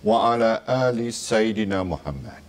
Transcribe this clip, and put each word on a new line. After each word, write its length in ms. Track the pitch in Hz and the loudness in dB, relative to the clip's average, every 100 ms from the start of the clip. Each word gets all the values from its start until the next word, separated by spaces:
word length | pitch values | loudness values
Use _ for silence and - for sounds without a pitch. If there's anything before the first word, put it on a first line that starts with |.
wa 300 | 107 113 117 | 2 2 4
ala 260 | 117 113 113 - | 4 2 2 0
ali 400 | 127 127 120 120 | 0 2 0 -4
Sayyidina 720 | 117 - 113 110 107 104 98 | -6 -2 0 2 0 -2 -2
Muhammad. 640 | 92 82 - 69 65 - | -2 -6 -6 -10 -12 -18